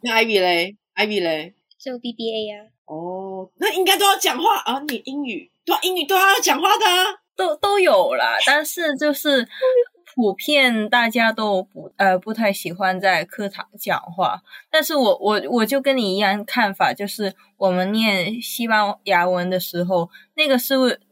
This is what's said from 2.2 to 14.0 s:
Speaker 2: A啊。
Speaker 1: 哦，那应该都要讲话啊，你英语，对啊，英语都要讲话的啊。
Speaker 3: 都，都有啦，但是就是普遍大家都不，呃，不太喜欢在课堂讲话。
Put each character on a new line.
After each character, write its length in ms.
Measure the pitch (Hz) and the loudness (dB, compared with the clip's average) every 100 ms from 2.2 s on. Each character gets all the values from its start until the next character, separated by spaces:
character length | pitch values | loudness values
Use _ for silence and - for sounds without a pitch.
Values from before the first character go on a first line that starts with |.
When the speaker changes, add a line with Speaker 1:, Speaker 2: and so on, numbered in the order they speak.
| 226 | -8
Speaker 2:
A 280 | 220 214 208 | -6 -8 -12
啊。 100 | 214 _ _ | -20 _ _
Speaker 1:
哦， 640 | 156 170 185 190 190 185 _ | -12 -10 -10 -10 -12 -14 _
那 120 | 381 | -4
应 120 | 359 370 | 0 0
该 120 | 381 | 2
都 60 | |
要 140 | 392 381 | 2 2
讲 200 | 359 254 | 0 0
话 200 | 330 311 | 0 0
啊， 240 | - 262 302 | -2 -6 -6
你 120 | 233 - | -8 -8
英 180 | 277 | -8
语， 260 | 269 185 - _ | -6 -8 -12 _
对 100 | - | -2
啊， 60 | 339 | 0
英 120 | 359 370 | 0 -4
语 80 | |
都 140 | 294 381 | 0 2
要 200 | 381 415 | 4 2
讲 200 | 480 - | 2 0
话 160 | 370 415 | 2 2
的 80 | 427 | 4
啊。 200 | 359 381 381 _ | 2 0 -2 _
Speaker 3:
都， 220 | - 370 302 | -4 -4 -2
都 240 | 403 403 | 0 2
有 340 | 370 208 156 135 | 4 4 4 2
啦， 200 | 117 110 - | 0 0 2
但 180 | 285 | 2
是 320 | 302 - 330 269 | 0 -4 -4 -2
就 160 | 294 | -2
是 340 | 277 302 277 233 - 508 508 480 _ _ | -2 0 0 0 -2 2 2 0 _ _
普 200 | - 214 | -2 0
遍 560 | 190 - 294 262 226 208 | 0 0 2 4 2 0
大 200 | 240 233 | 0 0
家 220 | 233 226 | 2 0
都 320 | 220 214 196 | 0 0 -2
不， 280 | 190 - - _ | -2 -12 -18 _
呃， 240 | 196 185 | 2 2
不 140 | 214 | -2
太 180 | 220 220 | -2 0
喜 200 | 196 170 | -2 -6
欢 280 | 175 190 185 | -4 -2 0
在 240 | 196 180 | 2 0
课 240 | 185 - 202 | -2 -6 -8
堂 180 | - - 202 | -8 -16 -12
讲 200 | - | -4
话。 420 | 165 | -4